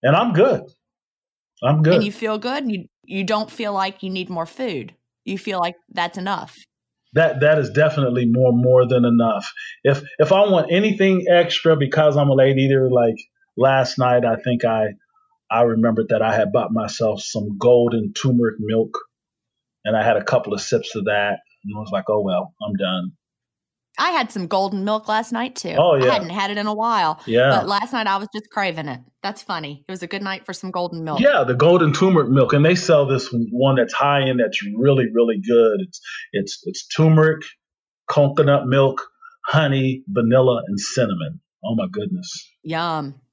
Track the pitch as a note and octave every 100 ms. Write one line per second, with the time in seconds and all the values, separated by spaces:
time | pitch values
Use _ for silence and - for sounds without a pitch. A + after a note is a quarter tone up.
0 | B2+ D#3+ A#3+ E3+ B3+ G3 - _ _ _
1 | _ _ _ _ _ _ B2+ D3+ D#3 F3
2 | G#3 G3+ A3 G#3+ A#3+ C#4 C4 G3+ - _
3 | _ G3 F#3+ G#3+ G#3+ - G#3+ G3 F#3+ G3
4 | F#3+ F#3 F#3 F3 E3 - B3+ D#3 G2+ _
5 | _ _ - F#3+ - F#3+ F3 F3+ _ -
6 | F3 F#3 F#3 F#3+ - - _ _ _ _
7 | _ D3+ D#3+ C#3 D3 D#3 A#2 A#2+ D3+ D3
8 | C3 B2 A#2+ A#2+ B2+ A#2+ B2+ B2+ A#2+ B2+
9 | A#2+ A#2 A2+ G#2 - - - - C3+ C#3
10 | - - D3+ F#3+ G#3 F#3 D#3 F3 G#3+ G3
11 | F#3+ F#3 F3+ F3 E3+ - E3 D#3 C3+ D#3+
12 | D3+ C#3+ C#3+ C3+ C3+ C3+ C3+ C3+ C3 B2
13 | A#2 A2+ - _ _ - C3 C3+ B2+ -
14 | B2 B2 A#2+ A2+ B2+ A#2+ A#2 A2+ G#2+ G2+
15 | _ _ _ _ _ A2+ A#2+ A2+ A#2 A2+
16 | G#2+ A2 A2 G#2+ G2+ A#2+ A2 A2+ G#2+ -
17 | A2 G2+ - A2+ G#2 G2+ A#2+ B2 A#2+ A2+
18 | G2+ - C3+ B2 A2+ G#2+ G#2+ A2 A2 -
19 | - _ _ _ _ _ _ _ G#2+ A2
20 | A2 G#2+ G2+ C3 - G2+ - A#2+ - A2
21 | G2+ G#2 G2+ G2 _ _ G2+ G#2+ G#2+ F#2+
22 | F#2+ G#2+ G2 F2+ F2 _ G#2+ G2 F#2+ F#2
23 | F#2 - _ _ _ _ _ _ _ -
24 | - E4 A3+ G3+ F3 G3 F#3+ G3 G3+ G#3+
25 | G#3+ G#3+ A3+ A3+ B3+ - E3 D#3+ F3 C#3+
26 | B2+ - E3 G#3 G3 G#3 G#3 G#3+ A3+ A3
27 | E3 D#3 - A#2 C3 B2 F3+ G3+ A#3+ B3
28 | G#3+ G3 G#3 G#3+ G#3+ - F#3+ D#3+ C#3+ B2
29 | - _ G3 G3 - F3 D3+ C#3+ - F#3+
30 | F3 G3 G3 F#3+ - F3+ F#3 F3+ F3 E3
31 | D#3+ D3 C4+ B3 B2+ B2 D#3 F3 D#3 C#3
32 | F#3+ F3 B2+ C3+ B2 C#3+ D#3 F3+ - D3+
33 | C3+ C3 - A#2+ A#2 A#2+ C3+ C3 A#2 -
34 | C#3 C#3+ C3 B2+ A2 - G2+ G#2+ C3+ C3+
35 | A2 A2+ A#2 G#2+ G2 A#2 A2+ G2+ F#2 -
36 | - - - G2+ G2 - - F#2+ - -
37 | D#3+ D#3+ D#3 D#3 - _ _ _ _ _
38 | - - C#3+ C#3+ C#3+ C#3+ B2+ C3+ C3+ C3+
39 | - _ - _ - D3 D3 C3+ C3 C3
40 | - G2 A2+ B2+ B2+ A#2 - G2+ - -
41 | A2+ F2+ D2+ E2 _ _ G2 A2+ F#2+ G2+
42 | G#2 F#2 F#2 - - _ D#3+ D#3+ E3+ D#3+
43 | C#3 C3 _